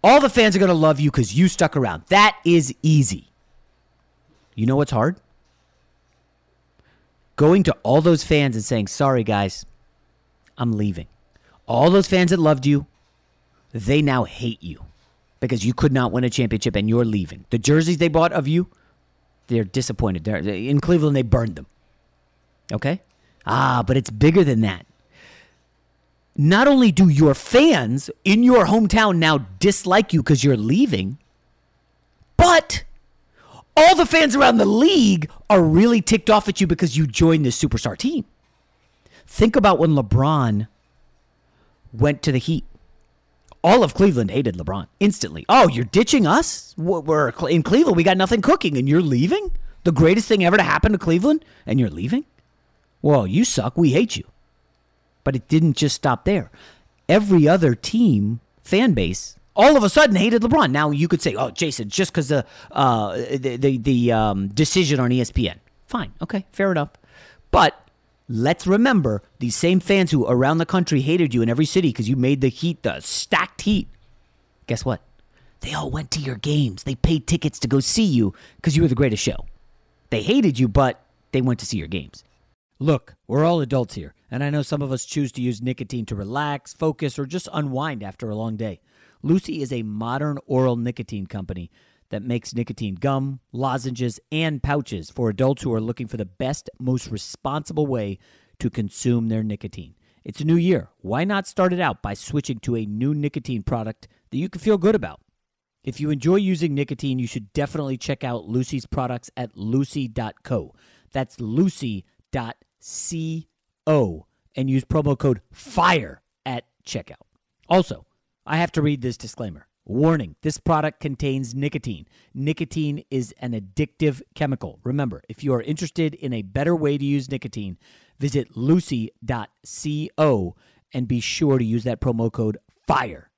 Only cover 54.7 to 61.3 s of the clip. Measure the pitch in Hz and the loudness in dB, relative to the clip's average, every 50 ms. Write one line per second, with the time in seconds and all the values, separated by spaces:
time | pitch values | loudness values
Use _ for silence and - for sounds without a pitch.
54.7 | _ _ _ _ _ _ _ _ _ _ _ 139 135 127 - _ 156 160 160 165 | _ _ _ _ _ _ _ _ _ _ _ -4 -4 -4 -4 _ 2 2 2 2
55.7 | 131 - 156 139 - - - 143 123 - _ 180 202 180 113 - _ - - - | 2 0 -2 -2 -2 -2 -2 -2 -2 0 _ -2 -2 -2 -4 -8 _ -20 -20 -20
56.7 | _ _ _ _ _ _ _ - 170 214 214 202 190 170 147 147 175 190 165 143 | _ _ _ _ _ _ _ 2 2 2 4 4 4 6 6 6 4 4 4 2
57.7 | 120 - - - - 226 240 202 135 104 101 104 117 117 _ _ _ _ _ - | 0 0 -4 -4 0 2 4 4 4 2 0 -2 -4 -6 _ _ _ _ _ -2
58.7 | - 196 247 254 170 117 92 82 92 - - - - _ _ _ _ - 208 277 | 0 2 2 2 2 0 -2 -4 -4 -8 -12 -16 -20 _ _ _ _ 6 6 8
59.7 | 302 277 214 196 - 294 302 269 202 180 185 233 226 233 214 233 233 330 - 139 | 8 6 4 4 6 6 4 6 4 2 2 2 2 2 2 2 2 2 2 2
60.7 | 131 147 151 151 147 143 160 170 - - - 151 | 0 0 0 0 0 0 0 0 0 -2 -2 -4